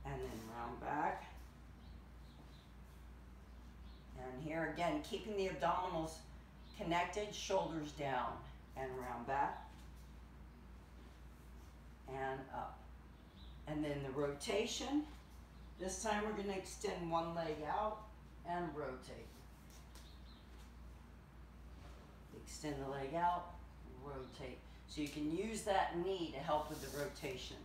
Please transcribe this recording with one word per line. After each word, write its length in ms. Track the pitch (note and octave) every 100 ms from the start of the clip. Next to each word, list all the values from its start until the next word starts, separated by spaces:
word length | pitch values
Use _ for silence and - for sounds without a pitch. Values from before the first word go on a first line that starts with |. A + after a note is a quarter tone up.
and 100 | C#3+
then 160 | C3 B2+ A2 A2+ A#2
round 240 | A#2+ B2
back. 440 | - D3 E3 - - - - - - - - - - - - - - - - - - - - - - - - - - - - - - B2+
And 240 | B2+ B2+
here 300 | D#3 E3 D#3
again, 260 | D3+ E3+ D3+
keeping 340 | - G3+ A3 G3+
the 120 | F#3+
abdominals 640 | E3 E3+ D#3+ D#3+ E3+ D#3+ - - - - - - -
connected, 560 | E3 E3+ F3 G#3 G#3
shoulders 580 | - - F3+ D#3+ D#3+ D3
down, 400 | C#3 C#3 B2 A#2 - - - - C3
and 140 | C3 B2+
round 280 | B2+ A#2+ B2
back, 420 | C#3 - - - - - - - - - - - - - - - - - - - - - - - - - - -
and 320 | C3+ C3+ C#3 C3
up. 240 | - - - - - - - - - - - -
And 180 | D3+
then 180 | D3+ C#3+
the 80 | C3+
rotation. 920 | C3+ C#3+ C#3+ A#3+ G3+ A#3+ - B3+ D4 D4+ - - - - - - -
This 220 | F#3 -
time 200 | A3 G#3
we're 180 | G#3+ G3+
gonna 140 | G3+ F#3+
extend 540 | F3+ - G3+ F3 E3+
one 240 | E3 E3+
leg 220 | E3+ D#3+ D3 F3+
out 340 | G#3 G#3+ - - - - - F3
and 200 | F3 E3+ D3
rotate. 500 | C3+ B2+ - A2+ A2+ - - - - - - - - - - - - - - - - - - - - - - - - - - - - - - - -
Extend 300 | - D3+ C3+
the 40 | C3+
leg 260 | C#3 C3+
out, 400 | E3 F3 - - - - - - B2+
rotate. 540 | C#3+ C3+ B2+ - B2+ B2 - - -
So 140 | D#3
you 80 | C#3+
can 280 | D#3 D3+ E3+
use 260 | A3 G#3+
that 360 | G#3 F#3+ - E3+
knee 340 | F#3 F#3+ D#3+
to 60 | C#3
help 280 | D#3+ D3+ D#3
with 120 | C#3+
the 180 | C3+ C#3+
rotation. 580 | C#3+ - C#3 B2+ - -